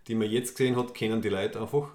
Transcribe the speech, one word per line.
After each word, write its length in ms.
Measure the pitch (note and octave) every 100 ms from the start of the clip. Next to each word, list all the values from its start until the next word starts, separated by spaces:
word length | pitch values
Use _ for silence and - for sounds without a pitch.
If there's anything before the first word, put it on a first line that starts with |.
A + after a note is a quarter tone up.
| -
die 60 |
man 160 | A2+ G#2+
jetzt 260 | A#2 B2 -
gesehen 200 | B2+ B2
hat, 180 | B2
kennen 260 | - A2 A2+
die 80 | G#2
Leute 320 | F#2+ G#2 A2+
einfach. 280 | G#2+ - D3